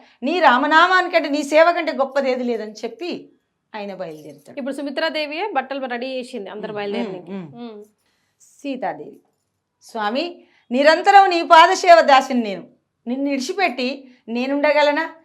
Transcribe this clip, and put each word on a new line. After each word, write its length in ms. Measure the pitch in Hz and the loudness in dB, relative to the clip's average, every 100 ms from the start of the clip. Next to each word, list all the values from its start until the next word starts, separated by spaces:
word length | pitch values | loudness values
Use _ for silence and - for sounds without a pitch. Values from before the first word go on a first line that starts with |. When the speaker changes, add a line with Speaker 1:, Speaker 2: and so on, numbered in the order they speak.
| _ _ | _ _
Speaker 1:
నీ 180 | 254 359 | -6 2
రామనామానికంటే, 880 | 302 247 294 311 359 370 349 339 302 | 2 2 2 2 4 2 0 -2 -2
నీ 140 | 285 | -4
సేవ 300 | 285 311 330 | 0 4 4
కంటే 200 | 339 320 | 2 -4
గొప్పది 380 | 254 269 285 262 | -4 -4 -2 -2
ఏది 140 | 247 | -4
లేదని" 280 | 247 226 214 | -4 -6 -8
చెప్పి 600 | 214 233 - 339 233 - _ _ _ _ | -12 -14 -10 -10 -10 -14 _ _ _ _
ఆయన 200 | 220 202 | -14 -12
బయలుదేరుతాడు. 640 | 185 170 156 151 143 - 285 | -12 -14 -14 -20 -20 -18 -12
Speaker 2:
ఇప్పుడు 160 | 262 | -10
సుమిత్రాదేవియే 760 | 269 285 302 320 320 294 311 415 | -8 -8 -6 -4 -4 -6 -6 -6
బట్టలు 340 | 269 262 277 254 | -4 -6 -8 -8
రెడీ 320 | 240 262 254 | -8 -8 -10
చేసింది 320 | 247 240 196 | -10 -12 -12
అందరు 180 | 208 214 | -12 -10
Speaker 1:
ఉమ్, 80 | 208 | -8
Speaker 2:
బయలుదేరడానికి. 560 | 202 214 226 185 165 | -6 -6 -8 -10 -12
Speaker 1:
ఉమ్, 220 | 196 160 | -14 -14
ఉమ్. 160 | 233 240 | -16 -16
Speaker 2:
ఉమ్. 140 | 208 208 _ _ _ _ _ | -18 -20 _ _ _ _ _
Speaker 1:
సీతాదేవి, 800 | _ _ 285 254 185 151 151 - _ _ _ _ _ _ | _ _ -10 -8 -8 -10 -16 -20 _ _ _ _ _ _
"స్వామి, 600 | - 226 208 247 349 - _ _ - | -14 -8 -4 -4 -6 -10 _ _ -4
నిరంతరం 600 | 247 294 320 403 403 392 | 2 4 4 6 6 6
నీ 120 | 339 | 2
పాదసేవ 580 | 285 330 349 381 370 339 | 6 8 8 6 6 6
దాసిని 420 | 285 269 269 247 | 8 4 4 -2
నేను, 240 | 214 180 - _ _ _ 233 | -4 -8 -14 _ _ _ -10
నిన్ను 240 | 269 277 | -6 -4
విడిచిపెట్టి 800 | 269 - 370 349 247 247 285 - _ - | -4 -6 -2 -2 -2 -6 -6 -14 _ -8
నేనుండగలనా? 840 | 240 262 285 302 294 294 294 330 - | -6 -4 0 2 4 2 0 -4 -10